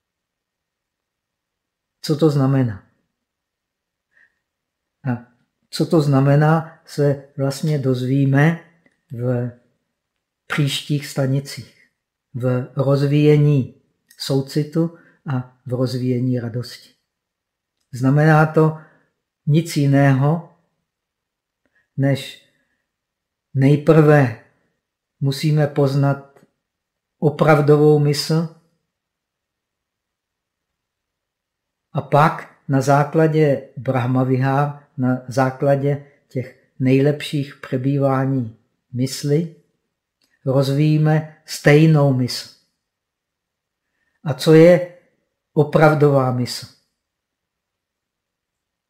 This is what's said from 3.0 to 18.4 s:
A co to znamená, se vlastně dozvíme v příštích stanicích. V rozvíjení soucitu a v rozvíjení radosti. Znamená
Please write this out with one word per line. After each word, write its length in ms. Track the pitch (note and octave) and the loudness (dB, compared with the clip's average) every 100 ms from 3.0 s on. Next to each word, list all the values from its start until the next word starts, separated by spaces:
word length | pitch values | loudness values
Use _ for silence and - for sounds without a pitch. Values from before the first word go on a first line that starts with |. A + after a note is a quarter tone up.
| _ _ _ _ _ _ _ _ _ _ _ _ _ _ _ _ _ _ _ _ C3 | _ _ _ _ _ _ _ _ _ _ _ _ _ _ _ _ _ _ _ _ -8
A 160 | A#2 - _ _ _ _ | -8 -10 _ _ _ _
co 160 | - | -6
to 160 | D#3 E3+ | 0 0
znamená, 800 | D3 C3+ C#3 C#3+ D3+ D#3+ - - | 2 2 2 2 2 0 -2 -16
se 440 | - - C#3+ C#3 - - | -12 -4 -2 -2 -8 -8
vlastně 420 | C3+ C#3 D#3 D3+ | -6 -6 -6 -4
dozvíme 800 | C3 B2+ B2+ C#3 C3+ C#3 D3+ E3+ - _ _ _ _ | -2 -4 -2 0 2 2 2 0 -10 _ _ _ _
v 400 | A#2 B2 B2 A#2+ A2+ _ _ _ _ _ _ _ _ - | -8 -4 -4 -6 -12 _ _ _ _ _ _ _ _ -8
příštích 600 | - C#3 - - D3 C#3+ | -4 -4 -6 -6 -8 -6
stanicích. 800 | - C3 C#3 C#3 - A2 _ _ _ _ _ _ | -6 -2 -4 -6 -14 -20 _ _ _ _ _ _
V 380 | B2+ B2+ B2 C3 | -6 -4 -4 -6
rozvíjení 1080 | - C3+ C#3 C#3+ D3 D3 D3+ D3 C#3+ A2+ - _ _ _ - | -4 -2 0 0 2 4 4 4 2 -2 -12 _ _ _ -14
soucitu 800 | - C3+ C3+ D#3 D3+ D#3+ E3+ - _ _ - | -4 -4 -2 -6 -4 -4 -4 -6 _ _ -8
a 240 | B2+ - _ | -8 -8 _
v 80 | A#2+ | -10
rozvíjení 640 | B2 B2+ B2 B2+ B2 B2+ B2 | -6 -4 -4 -4 -2 -2 -4
radosti. 500 | A#2 A#2 A#2 - _ _ _ _ _ _ _ _ _ _ _ | -6 -10 -12 -18 _ _ _ _ _ _ _ _ _ _ _
Znamená 520 | A#2+ C3 D3 D#3 D#3 | -4 0 2 4 4